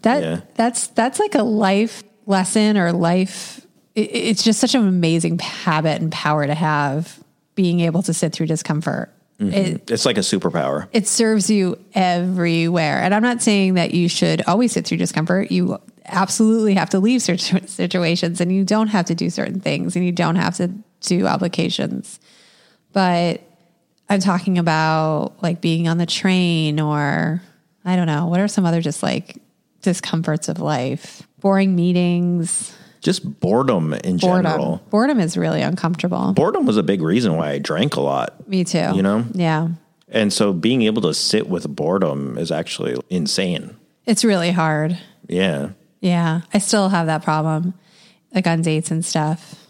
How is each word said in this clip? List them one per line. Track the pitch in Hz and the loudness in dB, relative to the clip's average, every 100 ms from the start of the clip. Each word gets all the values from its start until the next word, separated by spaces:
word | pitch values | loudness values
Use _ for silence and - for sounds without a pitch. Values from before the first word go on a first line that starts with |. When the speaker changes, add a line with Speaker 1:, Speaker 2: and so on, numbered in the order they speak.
Speaker 1:
That, | 220 277 | 2 0
Speaker 2:
Yeah. | 165 175 - - | -2 -4 -6 -2
Speaker 1:
that's, | 233 240 - | -2 -2 -4
that's | - 240 - | -2 -2 0
like | 415 285 | 0 0
a | |
life | 226 214 196 196 226 - - _ - | 0 2 2 2 0 -4 -20 _ 0
lesson | 196 185 220 214 208 | 0 2 2 4 4
or | 170 | 2
life. | 175 170 185 185 - - - - _ _ 226 | 2 2 2 0 -4 -14 -16 -20 _ _ -4
It, | 214 | -2
it's | 233 226 208 | -2 0 2
just | 226 214 | 2 2
such | 247 262 | 2 2
an | 202 | 2
amazing | 180 165 165 165 170 | 4 2 2 0 -2
habit | - - - 156 156 151 | -6 -4 0 2 2 0
and | 160 | -2
power | - 156 151 143 | -2 0 0 0
to | |
have, | 151 160 151 143 139 170 - - _ _ - | 0 0 2 0 -2 -6 -12 -20 _ _ 0
being | 180 175 | 2 2
able | 170 165 | 2 0
to | 190 | -2
sit | 165 160 | -2 -2
through | - 160 | -2 -2
discomfort. | 156 - 151 160 - - _ _ _ | -2 -2 -2 -2 -4 -8 _ _ _
Speaker 2:
Mm-hmm. | 202 | -2
Speaker 1:
It | 196 190 - - | 0 0 -4 -4
Speaker 2:
It's | 113 139 | 0 2
like | 107 | 0
a | |
superpower. | - 98 90 85 69 69 - | 0 0 0 0 -2 -2 -2
Speaker 1:
it | 226 - | -2 0
serves | - 220 220 185 | 0 2 2 2
you | 208 185 - - | 2 2 -2 -4
everywhere. | - 185 175 180 180 170 165 165 175 156 139 | 0 0 0 0 0 2 2 2 2 0 0
And | 180 | 2
I'm | 208 | 2
not | 240 240 | 2 2
saying | - 202 190 185 | 2 4 4 2
that | 170 | 2
you | 175 175 | 2 0
should | - 170 160 - | 2 0 2 2
always | 190 247 | 2 2
sit | - - | 0 -2
through | 170 | -2
discomfort. | 175 160 160 185 - | -2 -2 0 0 0
You | 180 175 - - _ - | 0 0 -4 -12 _ -6
absolutely | 180 185 - 220 226 220 | -2 -2 2 2 4 2
have | 190 156 | 2 2
to | 190 | 2
leave | 208 254 | 2 2
certain | - 175 - 180 - | 0 -2 0 -2 -2
situations | - 180 180 165 175 170 175 | -6 -4 0 0 0 -2 -2
and | 175 | 0
you | 190 | 0
don't | 190 214 220 | 2 2 2
have | 208 175 | 0 0
to | 170 | -2
do | 170 | -2
certain | - - 190 | -4 -6 -4
things | 156 147 - 175 | -4 -2 -2 -2
and | |
you | 180 | -2
don't | 175 165 175 | 0 0 0
have | 170 175 | 0 -2
to | 180 202 - _ | -4 -6 -16 _
do | - 180 185 | -2 0 0
obligations. | - 180 180 - - - - - - _ _ _ _ _ _ _ | 0 -2 -2 -4 -4 -6 -6 -10 -20 _ _ _ _ _ _ _
But | 196 185 175 175 - - _ _ _ _ _ - | 0 2 2 0 -4 -10 _ _ _ _ _ -2
I'm | 202 | 0
talking | 190 180 196 180 | 2 0 0 0
about, | 170 156 160 160 156 151 - - | 2 2 2 2 0 -2 -4 -4
like, | 170 170 | -4 -2
being | 165 165 165 | 0 0 0
on | 165 | 0
the | 165 | 0
train | - 190 185 175 165 156 151 | 0 2 2 2 2 0 0
or, | 151 147 147 151 165 175 - _ _ _ | 0 0 0 0 0 -4 -8 _ _ _
I | 180 180 | -2 0
don't | 165 | 0
know, | 151 170 | 0 0
what | 175 | 0
are | 202 | 0
some | - 175 | 2 2
other | 165 | 2
just, | 160 - | 0 -2
like, | - 62 - - _ _ _ _ | -2 -2 -6 -20 _ _ _ _
discomforts | 196 175 - 165 165 156 - | -2 -2 -2 -2 -2 -4 -4
of | 165 | -4
life? | 151 147 127 143 - - - _ | -2 -2 -4 -6 -10 -20 -20 _
Boring | 196 196 196 180 | 2 2 4 2
meetings. | 175 180 175 175 175 175 165 - - - - _ | 2 2 2 2 0 0 -2 -6 -8 -16 -20 _
Speaker 2:
Just | - - 71 - | -4 -2 -6 -4
boredom | 87 113 135 101 78 73 | 0 2 2 2 0 -2
in | - 92 | -2 0
Speaker 1:
Boredom. | 185 180 165 | 2 2 2
Speaker 2:
general. | 156 - - - | 0 -2 -4 -2
Speaker 1:
Boredom | 208 262 262 | 0 2 2
is | 165 175 | 0 0
really | 165 156 | -2 0
uncomfortable. | 139 180 165 170 180 180 64 | -2 -2 -2 -2 -2 -2 0
Speaker 2:
Boredom | 190 170 370 269 | 2 2 2 2
was | 107 | 2
a | |
big | 87 98 | 2 0
reason | 80 107 113 80 | 2 2 2 0
why | 76 | -2
I | 71 | -4
drank | 71 78 131 - | -4 -2 0 0
a | |
lot. | 69 69 - - - | 0 0 -4 -8 -4
Speaker 1:
Me | 190 | -2
too. | 175 165 - | 0 -2 0
Speaker 2:
You | 190 | 0
know? | 98 107 117 | 0 0 -2
Speaker 1:
Yeah. | 185 165 156 165 165 _ _ _ | -2 0 0 -2 -6 _ _ _
Speaker 2:
And | - 101 | 0 0
so | - 104 | 2 0
being | 90 113 127 | 2 2 2
able | 110 110 | 2 2
to | 92 76 | 0 0
sit | - 107 - | 0 0 0
with | 87 76 69 | -4 -6 -4
boredom | 80 90 85 71 69 60 | 0 2 0 0 -6 -6
is | 82 | -4
actually | 80 85 - - 62 - | -4 -6 -6 -4 -6 -4
insane. | 92 73 - 92 85 - - _ _ - | -4 -2 -2 -2 -4 -8 -20 _ _ -2
Speaker 1:
It's | 220 | 2
really | 233 190 170 | 2 2 0
hard. | 175 160 151 156 175 - _ - | 0 0 0 0 -4 -8 _ -6
Speaker 2:
Yeah. | 87 95 71 73 - _ _ | -2 0 0 -6 -10 _ _
Speaker 1:
Yeah. | 185 175 165 165 - | 0 0 0 -2 -2
I | 208 | -2
still | - 220 190 | 0 0 2
have | 185 160 | 0 0
that | 156 | -2
problem, | 160 156 156 156 175 - _ _ - _ _ 196 | 0 0 0 0 -4 -6 _ _ -20 _ _ -2
like, | 175 | 0
on | 165 | 0
dates | 165 156 160 | 0 0 -2
and | 165 | -4
stuff. | 170 160 156 160 - - | -2 -2 -2 -4 -8 -20